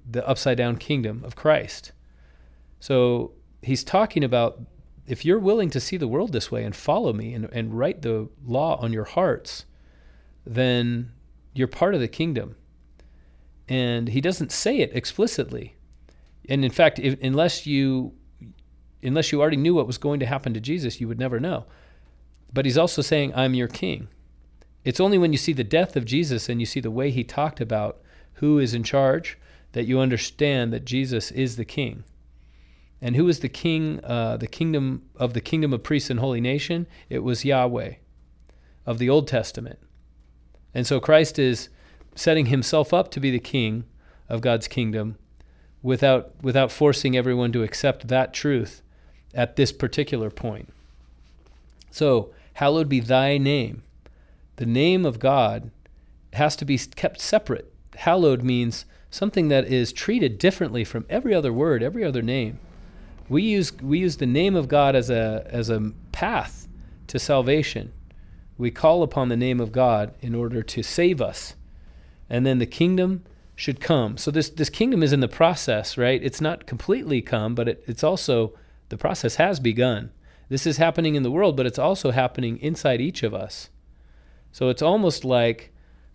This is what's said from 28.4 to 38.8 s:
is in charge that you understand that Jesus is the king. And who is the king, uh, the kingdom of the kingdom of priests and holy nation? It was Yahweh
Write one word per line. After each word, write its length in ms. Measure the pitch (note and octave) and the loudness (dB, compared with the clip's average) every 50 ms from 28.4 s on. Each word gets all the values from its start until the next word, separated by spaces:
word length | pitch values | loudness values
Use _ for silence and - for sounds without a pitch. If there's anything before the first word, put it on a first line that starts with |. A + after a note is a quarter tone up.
| D3 D3 D3+ D3 | 2 4 4 4
is 120 | C3+ A2+ | 2 2
in 120 | A#2 A#2+ A2+ | 0 -2 -2
charge 520 | - - C#3 C3+ C3 C3+ E3 E3 - - - - - - - - - | 0 2 2 4 4 2 0 -2 -8 -14 -14 -20 -20 -20 -20 -18 -10
that 140 | - A#2+ A#2+ | -6 -4 -2
you 120 | A2 B2+ C3 | 0 2 2
understand 760 | C3 C3 B2 G#2+ - - - - D3 D3 C#3 B2+ A#2+ A#2 | 2 2 0 0 -4 -6 -2 0 0 2 2 0 0 -2
that 120 | A2+ A#2 C3 | -4 -6 -6
Jesus 480 | A#2+ B2 C3 C3+ B2+ B2+ A2 - - | -4 -2 -2 -2 0 -2 -4 -4 -4
is 240 | - C3 C3+ B2 A2+ | -4 -2 -2 -2 -2
the 80 | A#2+ A2 | -6 -8
king. 400 | - - D3+ C3+ A2+ G#2+ G#2 - - - - - - - - - - - - - - - _ - _ _ - | -8 -6 -6 -6 -6 -6 -12 -16 -20 -20 -20 -20 -20 -20 -20 -20 -20 -20 -20 -20 -20 -20 _ -20 _ _ -8
And 140 | B2+ A#2+ B2 | -4 0 2
who 100 | C#3 E3+ F3 | 2 4 2
is 120 | E3 - | 2 0
the 80 | - B2 | -2 -8
king, 520 | - - - E3+ D#3+ D#3+ D#3+ D#3 D#3 - - | -8 -4 -2 -2 0 0 -2 -4 -6 -6 -6
uh, 320 | - A#2+ A#2+ A2+ A2+ A#2 | -4 -4 -2 -2 -2 -4
the 100 | A#2 A#2 | -4 -6
kingdom 560 | A#2 - - E3 E3 D#3 C#3+ C3+ C3 C3 - - - - | -8 -4 -2 -2 0 0 0 0 -2 -4 -6 -10 -12 -6
of 180 | - B2+ A#2+ A#2 | -4 -4 -2 -2
the 60 | A#2+ | -4
kingdom 320 | - - - D#3+ D#3 C#3+ | -4 -2 -2 0 0 0
of 100 | C3 A2+ | 0 -2
priests 260 | - - D3+ C#3+ - - | -2 -2 -2 -2 0 -2
and 120 | B2+ A2+ | -2 -2
holy 200 | B2+ C3+ B2 A#2 | -2 -2 -2 0
nation? 460 | A#2 B2 C3+ C#3+ - - F3 E3+ F3 - - - - - | 0 0 0 -2 -2 -2 -4 -4 -4 -8 -12 -20 -12 -8
It 140 | B2+ B2+ A2 | -6 -4 -2
was 200 | B2+ B2 A#2 - | -2 -2 -2 0
Yahweh 500 | C#3 C#3 B2+ B2 B2 A#2+ A#2 - E2 E2 - _ _ - - - _ - _ - _ - - - - - - | 2 2 4 2 2 0 -4 -6 -8 -12 -16 _ _ -20 -20 -20 _ -20 _ -20 _ -20 -20 -20 -20 -20 -12